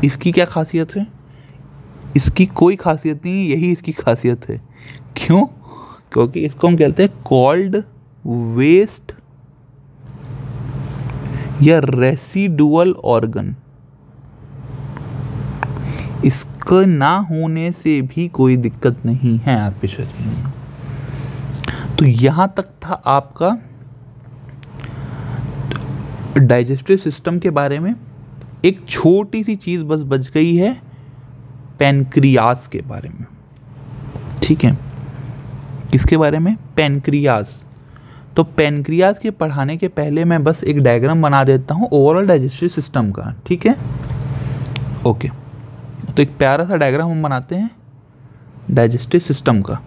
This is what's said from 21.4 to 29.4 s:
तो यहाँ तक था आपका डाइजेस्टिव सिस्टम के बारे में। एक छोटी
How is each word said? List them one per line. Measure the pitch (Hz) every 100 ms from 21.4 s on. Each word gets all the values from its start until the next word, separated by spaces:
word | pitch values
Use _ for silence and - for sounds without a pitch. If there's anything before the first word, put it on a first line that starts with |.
| - - - - - -
तो |
यहाँ | 147 117 131 151 190 190
तक | 190 -
था | 156 185 -
आपका | 139 139 - 170 226 - - - - - - - - - - - - - - - - - - - - - - - - - - - 156
डाइजेस्टिव | 127 123 120 135 - 190
सिस्टम | 170 139 - 175
के | 180
बारे | 147 143 143
में। | 175 233 - - - - - -
एक | 170 190 -
छोटी | - 160 190 202 226